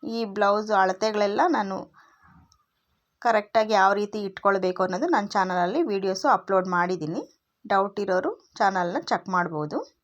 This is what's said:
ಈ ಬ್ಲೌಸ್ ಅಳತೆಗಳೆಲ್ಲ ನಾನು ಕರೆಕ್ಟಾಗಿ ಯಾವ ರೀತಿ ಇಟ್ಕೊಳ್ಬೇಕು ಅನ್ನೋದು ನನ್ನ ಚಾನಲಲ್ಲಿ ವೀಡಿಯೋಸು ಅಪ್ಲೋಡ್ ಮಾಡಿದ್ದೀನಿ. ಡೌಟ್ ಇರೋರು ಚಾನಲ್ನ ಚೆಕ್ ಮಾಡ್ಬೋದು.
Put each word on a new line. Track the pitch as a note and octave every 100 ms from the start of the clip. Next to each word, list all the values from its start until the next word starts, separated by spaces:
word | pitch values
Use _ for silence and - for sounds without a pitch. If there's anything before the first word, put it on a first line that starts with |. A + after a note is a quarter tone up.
| - A3+
ಈ | A3 G3
ಬ್ಲೌಸ್ | G3+ G3+ G#3+ G#3
ಅಳತೆಗಳೆಲ್ಲ | F#3+ F#3+ A3 G#3 G3+ G#3 E4+ C4+
ನಾನು | G3+ F#3+ - _ _ _ - - _ _ _ _ _ _ _ _ -
ಕರೆಕ್ಟಾಗಿ | A3 G#3 A#3 A3 G#3+
ಯಾವ | F#3+ G3+
ರೀತಿ | G#3 G#3+ G3+
ಇಟ್ಕೊಳ್ಬೇಕು | F#3+ G3+ G3 F#3 F3+ F#3
ಅನ್ನೋದು | F#3 D#4+ D4
ನನ್ನ | G3+ G#3
ಚಾನಲಲ್ಲಿ | F#3 F3+ F3 B3+ E4
ವೀಡಿಯೋಸು | G3 F#3+ F#3+ D4 B3
ಅಪ್ಲೋಡ್ | - G3 F#3 F3+
ಮಾಡಿದ್ದೀನಿ. | F3 F3+ D3+ F#3+ A#4 _ _ _ -
ಡೌಟ್ | G3 G3 G3+ G3+
ಇರೋರು | F#3 C#4 A4+ _ -
ಚಾನಲ್ನ | G3+ F#3+ F3 G#3 -
ಚೆಕ್ | G#3+ - F#3
ಮಾಡ್ಬೋದು. | F3 D#3+ D3+ - B4+ _